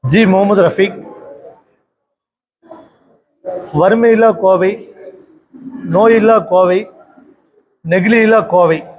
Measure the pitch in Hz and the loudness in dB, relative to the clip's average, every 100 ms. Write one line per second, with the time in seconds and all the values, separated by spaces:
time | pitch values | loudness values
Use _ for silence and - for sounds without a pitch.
0 | 123 180 208 190 202 202 170 - 202 - | 0 2 2 2 2 2 0 0 -4 -4
1 | - - - - - - _ _ _ _ | -20 -20 -20 -20 -20 -20 _ _ _ _
2 | _ _ _ _ _ _ 339 - - _ | _ _ _ _ _ _ _ -20 -20 _
3 | _ _ _ _ 185 180 - 147 185 226 | _ _ _ _ -14 -12 -8 0 0 2
4 | 233 220 226 - 190 185 190 220 - - | 2 2 2 0 0 0 -2 -4 -16 -20
5 | - - _ _ _ - - - - 170 | -20 -20 _ _ _ -20 -20 -16 -4 0
6 | 220 226 220 220 185 185 180 185 220 - | 2 2 2 0 0 0 0 -2 -6 -20
7 | _ _ _ _ _ _ _ _ 160 185 | _ _ _ _ _ _ _ _ -4 -2
8 | 196 233 220 220 - 175 170 156 - | 0 2 2 2 2 0 0 -2 -8